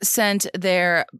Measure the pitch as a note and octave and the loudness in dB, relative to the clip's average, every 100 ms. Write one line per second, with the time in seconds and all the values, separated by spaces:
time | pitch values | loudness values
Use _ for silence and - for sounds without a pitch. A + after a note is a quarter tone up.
0 | G3+ - G#3 G3+ - F#3 F#3+ F3+ F3 E3+ | -4 0 0 0 -4 -4 0 2 2 0
1 | - | -2